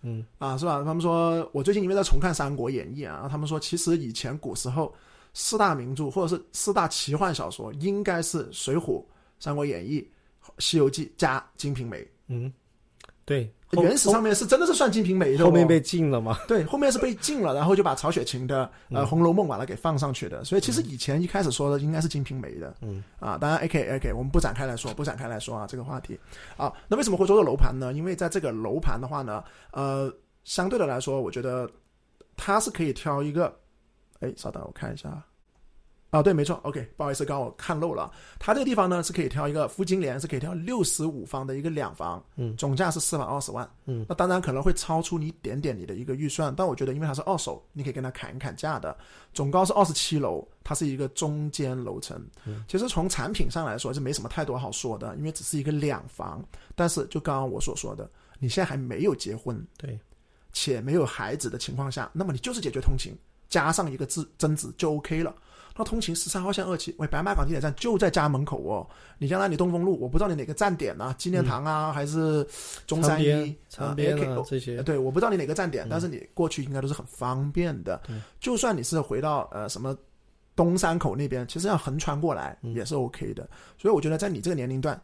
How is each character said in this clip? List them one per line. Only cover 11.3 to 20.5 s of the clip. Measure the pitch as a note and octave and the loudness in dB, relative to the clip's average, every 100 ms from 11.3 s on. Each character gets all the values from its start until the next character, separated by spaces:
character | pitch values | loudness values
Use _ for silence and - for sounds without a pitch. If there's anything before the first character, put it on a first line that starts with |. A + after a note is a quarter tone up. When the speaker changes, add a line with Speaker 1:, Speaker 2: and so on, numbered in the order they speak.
| C3 - _ | 2 -4 _
Speaker 2:
金 | C#3+ | -4
瓶 | C3 A#2 | -4 -4
梅。 | F2 A1 _ _ | -8 -12 _ _
Speaker 1:
嗯。 | B2 B2+ C3 _ _ _ _ - - | -6 -6 -10 _ _ _ _ -20 -20
对， | - C#3+ A2 - - | -2 -2 -2 -8 -2
Speaker 2:
原 | F3 E3+ C4 | 4 6 6
始 | G3 | 6
上 | A3 | 6
面 | A3 | 6
是 | G3+ | 2
真 | G#3+ C4+ | 6 6
的 | E4+ | 6
是 | |
算 | E4 C4 | 4 4
《金 | G#3 | 4
瓶 | F#3 F#3 | 4 4
梅》 | D#3 C#3 | 4 8
的 | |
哦。 | E3+ | 8
Speaker 1:
后， | |
后 | |
面 | E3+ E3 | 8 8
被 | E3 | 6
禁 | - F3+ D#3+ | 4 2 4
了 | B2+ | 2
吗？ | A2 A2+ - | 0 -2 2
Speaker 2:
对， | A3+ | 2
后 | D#3+ C#4 | 2 2
面 | C#4+ | 4
是 | B3 | 4
被 | B3+ | 0
禁 | A3 - D4 | -2 -4 0
了， | F3+ | 2
然 | C3+ | 2
后 | D3+ | 4
就 | F#3+ | 6
把 | F3+ | 6
曹 | C3+ D3+ | 4 2
雪 | F3+ | 0
芹 | D3 B2+ B2+ | 0 -4 -2
的， | C3+ B2+ - - | 0 -2 -6 -4
呃， | C3 | 0
Speaker 1:
嗯。 | C#3 | 2
Speaker 2:
《红 | D#3 | 6
楼 | E3+ | 6
梦》 | F3 F#3 | 6 2
把 | A2 | 0
它 | |
给 | C3 F#2+ | -4 -2
放 | E3 D3+ | 0 0
上 | C#3 | 0
去 | C3+ - | -2 -6
的。 | C2 | -8
所 | - | 0